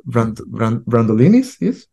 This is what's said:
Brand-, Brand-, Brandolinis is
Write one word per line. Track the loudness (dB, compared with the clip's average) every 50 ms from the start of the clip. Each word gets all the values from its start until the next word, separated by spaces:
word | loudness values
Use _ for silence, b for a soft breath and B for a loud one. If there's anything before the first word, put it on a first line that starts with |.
| -12
Brand-, | -4 -2 -2 -2 -2 -4 -10 -12
Brand-, | -12 -6 -4 -4 -2 -2 -4 -4
Brandolinis | -2 0 0 2 2 2 4 4 4 4 4 2 -2 -4 -6
is | -4 -4 -4 -6 -10 _